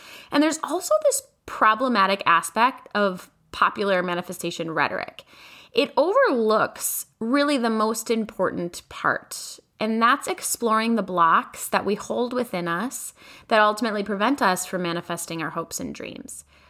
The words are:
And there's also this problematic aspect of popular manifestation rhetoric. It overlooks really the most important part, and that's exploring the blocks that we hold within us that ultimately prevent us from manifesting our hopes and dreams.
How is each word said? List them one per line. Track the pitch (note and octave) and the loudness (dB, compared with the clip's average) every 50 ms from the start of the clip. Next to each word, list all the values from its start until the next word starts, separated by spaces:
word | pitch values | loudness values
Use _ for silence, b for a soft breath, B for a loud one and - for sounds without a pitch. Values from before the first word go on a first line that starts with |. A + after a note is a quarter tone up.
| B B B B B B | B B B B B B
And | B C#4+ | B 2
there's | D4 D#4+ D4 D#4 | 2 2 0 -2
also | - - D4 F#4 F#4+ - D5+ D#5 D#5 | -4 -4 -4 -4 -2 0 0 2 2
this | C#5+ A#4+ - - _ _ _ - | 2 0 0 -6 _ _ _ -16
problematic | - - - - G#3+ A3 G#3+ C4 C4 A#3+ G#3 F#3+ F#3+ G3 G3 - | -10 -2 2 4 4 4 2 0 0 2 4 4 4 2 0 2
aspect | - E3+ E3 E3 - - A3 A#3 B3+ C4 - - - - | 4 4 4 2 0 0 2 2 2 0 -2 -12 -6 -2
of | G#3 G#3 G3 F#3 F3 - - _ _ _ - | 0 0 0 0 -4 -12 -20 _ _ _ -8
popular | - - G3 F3+ - - G3+ G3+ F#3+ F3+ | 0 2 2 2 2 0 0 2 2 2
manifestation | F3+ F3+ F3 F3 F3 - F3+ - - E3+ E3+ - E3 E3 | 0 0 -2 -4 -6 -8 -10 -8 -6 -6 -6 -6 -6 -4
rhetoric. | D#3+ D3+ C#3+ - - - - - - - - B B B B B B B B B | 0 0 0 0 0 -4 -6 -8 -12 -18 -20 B B B B B B B B B
It | B - C#4+ - - | B 0 0 2 2
overlooks | - C#4+ F4 G#4 C5+ C5+ A4+ D4 A#3+ A3 G#3+ G#3+ G#3+ D3 - - - - - - - - _ _ - | 2 2 4 4 4 4 4 4 2 2 4 4 2 2 0 -2 -6 -6 -6 -6 -6 -8 _ _ -8
really | A3+ A3+ C4 C#4+ C#4+ C#4+ D4 | -4 0 2 2 4 4 2
the | C4 A#3 A#3 | 2 2 0
most | A3 A3 G#3+ A3 A3+ A3+ - - | 2 2 0 0 0 -2 -2 -2
important | A#3 A3 A3 A3 - - F#3 - - - F3 F3 - - - - | -2 -2 -2 -4 -2 -2 -2 -2 -2 -4 -6 -8 -8 -12 -16 -16
part, | - - - C#3+ B2+ - - - - - - - - - _ _ _ - | -10 -2 -2 0 0 -2 -4 -12 -14 -14 -14 -14 -16 -18 _ _ _ -6
and | G#3+ A3 A3 A3+ | -4 -2 0 2
that's | A3+ A#3+ C4+ C#4+ - | 2 2 2 2 -2
exploring | - F#4 - - - - - A#3 A3+ A3 A3 A3 A3+ A#3 | -6 -6 -4 -4 -6 -4 0 0 2 2 2 2 2 0
the | A3 | 0
blocks | F#3+ F#3+ F#3 E3+ E3+ D#3+ E3+ G#3+ C4 - - - - - | 0 0 2 4 4 6 6 4 2 0 -10 -12 -8 -2
that | - F#3+ - | -2 0 0
we | G3 G#3 | 0 -2
hold | G3+ - - A3 A3+ B3 A#3+ | -2 -2 -4 -2 -2 -2 -2
within | B3 B3 A#3+ A#3+ - F3+ F3 | -2 -4 -4 -4 -4 -6 -4
us | E3+ E3+ F3 G#3+ C4+ - - - - - B B B B B B | -4 -4 -4 -4 -6 -8 -10 -12 -12 -14 B B B B B B
that | B A#3 G#3+ | B 4 6
ultimately | G#3+ G#3+ G#3 G#3+ B3 A3+ G#3 G#3 | 6 4 4 2 -2 -2 -2 -2
prevent | G3+ G3+ G#3 F#3+ G#3 A#3+ C#4+ C#4 | -4 -4 -2 0 0 0 2 2
us | B3+ G3 F#3 F3 - | 2 2 2 0 -2
from | - - F3+ | -4 -4 -4
manifesting | F3+ E3+ E3+ F3 - - F3 E3+ - - E3 E3 | -2 -2 -4 -4 -4 -6 -8 -8 -6 -8 -6 -6
our | D#3+ D3+ | -6 -6
hopes | - E3+ E3 - - - | -6 -6 -8 -8 -8 -8
and | - - - | -8 -8 -8
dreams. | - - - - - - - - - - b b b b | -10 -12 -12 -12 -14 -16 -16 -18 -18 -20 b b b b